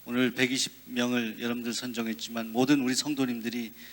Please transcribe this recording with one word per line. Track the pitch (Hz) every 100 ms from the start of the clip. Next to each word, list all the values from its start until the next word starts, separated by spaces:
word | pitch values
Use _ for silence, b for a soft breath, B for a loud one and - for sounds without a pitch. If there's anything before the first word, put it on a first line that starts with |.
| -
오늘 | 120 127 123
백이십 | 127 131 - - -
명을 | 123 123 123 113 107
여러분들 | 117 120 120
선정했지만 | 107 127 117 113 113 - 117 113
모든 | 113 131 147
우리 | 127 123
성도님들이 | 143 139 127 117 113 120 113 B B